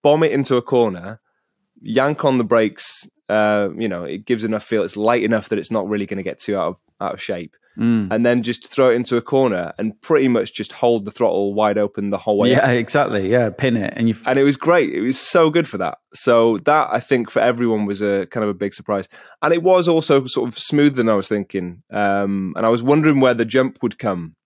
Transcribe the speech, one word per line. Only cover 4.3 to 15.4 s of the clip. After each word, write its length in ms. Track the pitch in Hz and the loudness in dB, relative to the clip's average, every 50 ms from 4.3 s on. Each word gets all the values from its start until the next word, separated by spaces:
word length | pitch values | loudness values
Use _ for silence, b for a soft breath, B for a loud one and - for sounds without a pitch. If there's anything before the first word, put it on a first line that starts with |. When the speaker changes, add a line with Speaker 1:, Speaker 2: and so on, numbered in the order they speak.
| 123 110 | -2 -2
Speaker 1:
enough 220 | 110 107 110 107 - | -2 -4 -4 -6 -4
feel, 180 | - 117 107 | -4 -2 -2
it's 140 | 92 98 - | -2 -4 -4
light 260 | 104 107 113 120 120 | -2 0 0 0 2
enough 280 | 104 110 113 107 - - | 0 0 0 -2 -2 -4
that 80 | 110 101 | -6 -6
it's 120 | 78 - | -4 -4
not 160 | 113 110 95 | -4 -4 -2
really 200 | 101 104 104 101 | -2 -4 -6 -4
gonna 160 | - 104 95 | -6 -8 -8
get 160 | 90 92 - _ | -8 -8 -10 _
too 160 | - - 101 | -6 -6 -4
out 120 | 95 82 85 | -2 -2 -4
of, 80 | 90 _ _ _ _ _ | -6 _ _ _ _ _
out 120 | 101 92 - | -8 -8 -8
of 60 | 92 | -8
shape. 340 | - - 98 87 85 - _ _ _ _ _ - | -8 -8 -8 -8 -10 -14 _ _ _ _ _ -4
Speaker 2:
Mm. 320 | 110 117 117 110 101 92 | -2 -2 0 -2 -2 -2
Speaker 1:
And 140 | 107 113 117 | -2 0 2
then 180 | 120 120 123 | 2 2 2
just 260 | 110 117 117 - - - | 0 -4 -8 -8 -10 -6
throw 200 | - - 131 127 | 0 2 4 4
it 40 | 117 | 4
into 240 | 123 120 - 123 120 | 2 0 -2 -2 -2
a 20 | |
corner 540 | - - 147 135 135 120 98 90 87 78 - | -2 0 0 2 2 2 0 -2 -6 -8 -8
and 240 | - 107 110 104 _ | -6 -6 -6 -6 _
pretty 280 | - - - 135 135 131 | -2 2 2 4 4 4
much 260 | 120 113 95 - - | 2 0 0 -4 -6
just 180 | - 104 - | -10 -10 -10
hold 320 | - - - 120 120 110 101 | -4 0 0 2 2 0 -2
the 60 | 107 | -8
throttle 420 | - - 123 104 85 95 101 101 | -4 -2 0 0 2 0 -2 -2
wide 240 | 101 104 107 104 101 | 0 0 0 2 2
open 320 | 104 104 101 _ - 101 101 | 0 -2 -2 _ -6 -4 -4
the 80 | 98 | -4
whole 220 | 95 - 110 104 101 | -4 -2 0 0 2
way 140 | 113 123 | 4 4
Speaker 2:
Yeah, 80 | 127 127 | 4 4
Speaker 1:
up. 100 | 131 131 | 4 2
Speaker 2:
exactly. 580 | 123 123 117 - - 147 139 - 110 101 95 95 | 2 0 -2 0 0 0 0 2 0 -2 0 2
Yeah, 200 | 117 123 117 107 | 2 2 2 0
pin 260 | - - 135 131 117 | -2 -2 -2 0 0
it, 160 | 113 101 - - | 0 -2 -4 -4
and 120 | - 117 113 | 0 0 0
you 60 | 107 | 0
f- 80 | - - | -2 -2
Speaker 1:
And 120 | 127 127 139 | 0 2 4
it 60 | 139 | 4
was 120 | 143 139 | 2 2
great. 380 | - - 160 175 175 147 - 62 | 2 2 4 4 4 4 2 -2
It 80 | 87 | -2
was 180 | 104 127 135 - | -2 -2 -2 -4
so 300 | - - - 175 | -4 0 2 4